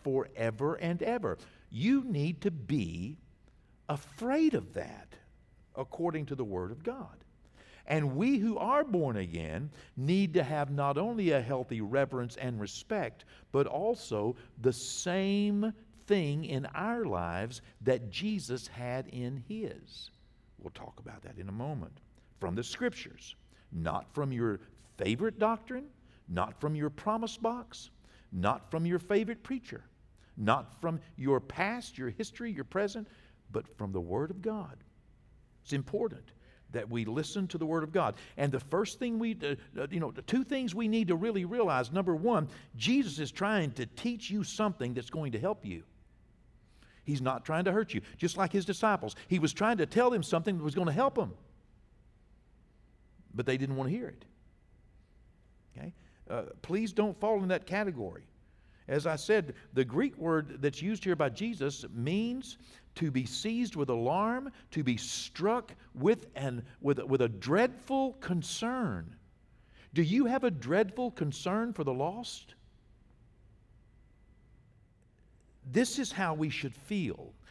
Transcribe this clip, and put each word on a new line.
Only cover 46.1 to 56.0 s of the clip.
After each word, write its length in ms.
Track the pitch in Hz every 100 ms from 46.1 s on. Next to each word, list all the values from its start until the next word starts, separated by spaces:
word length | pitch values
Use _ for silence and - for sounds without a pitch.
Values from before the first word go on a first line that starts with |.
| - - - - - - - - -
He's 160 | - 143
not 240 | 127 127
trying 200 | - 160
to 80 | 185
hurt 200 | 196 220
you. 80 | 110 - -
Just 200 | 170 180
like 160 | 190
his 120 | 202
disciples, 520 | 185 185 220 196 107 - -
he 140 | 180
was 120 | 151
trying 240 | - 214 226
to 80 | 151
tell 220 | - 254
them 140 | 233
something 340 | - 170 165 180
that 60 |
was 140 | 151 143
gonna 160 | 175
help 240 | 151 269 262
them. 180 | 113 90 - - - - - - - _ _ - _ - - - - - _ - -
But 100 | 107
they 140 | 123 135
didn't 160 | 135
wanna 160 | 135 131
hear 160 | 214 247
it. 180 | - - - - - _ - - - - - - _ - - - -
Okay? 160 | 156 -